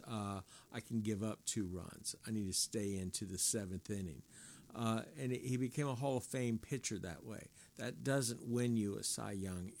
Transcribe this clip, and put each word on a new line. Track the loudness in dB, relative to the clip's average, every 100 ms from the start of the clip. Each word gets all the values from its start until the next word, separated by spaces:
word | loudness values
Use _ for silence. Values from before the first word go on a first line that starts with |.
| -4
Uh, | -2 -2 -4 -6 -18 -10
I | -8
can | -2 0
give | 2 2
up | 0 -2 -2
two | 0 0
runs. | -2 -6 -8 -8 -6 -2
I |
need | 0 2
to |
stay | 2 2 2 2 0
into | 0 -2
the | -4 2
seventh | 2 2 0 -4 -2
inning." | -2 -2 -6 -14 -18 -16 -18 -12
Uh, | -2 2 2 0 -4
and | -2
he | 0 2 2
became | 2 2 0
a |
Hall | 2 2 2
of |
Fame | 0 2 2 2
pitcher | 0 -2 0 -2
that | -4 -6
way. | -8 -8 -10 -18 -18 -6
That | -6 -2
doesn't | 2 4 4 0 2
win | 4 6 6
you | 4 2
a |
Cy | 0 0 -2
Young | -2 -2 -2 -4 -6